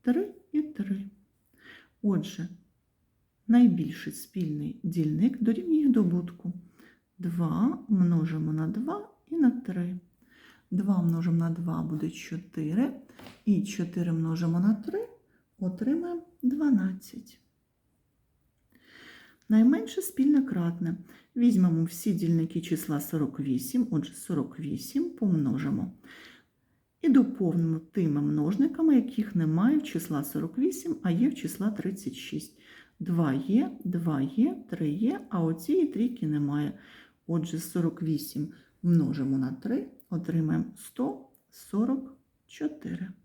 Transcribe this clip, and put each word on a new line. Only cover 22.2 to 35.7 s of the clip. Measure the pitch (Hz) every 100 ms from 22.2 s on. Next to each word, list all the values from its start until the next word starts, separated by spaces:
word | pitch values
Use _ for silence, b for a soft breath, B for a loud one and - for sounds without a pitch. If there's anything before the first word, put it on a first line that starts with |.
| 170 165 160 165
числа | 165 160 - 143
сорок | - 160 139 -
вісім, | 139 127 123 247 233
отже, | 156 -
сорок | - - 160 - -
вісім | 151 - - 277 339
помножимо. | - 202 165 135 127 151 - - - B B B B B _ _ _ _ _
І | 330
доповнимо | 262 - - 180 170 165 160
тими | - 208 165 147
множниками, | 147 151 147 214 302 - 320
яких | 262 - - 208
немає | 175 156 165 226 302
в |
числа | - 165 - 147
сорок | 139 147 160 -
вісім, | 294 - 339 -
а | 180
є | 170 262
в |
числа | - - - 202
тридцять | 208 190 196 -
шість. | - - 156 - B B B B _
Два | 165 170 151
є, | 135 - 220 339 -
два | 175 180 165 143
є, | 135 - 285 - -
три | 170 151
є, | 160 226 370 -
а | 185
оцієї | 165 165 -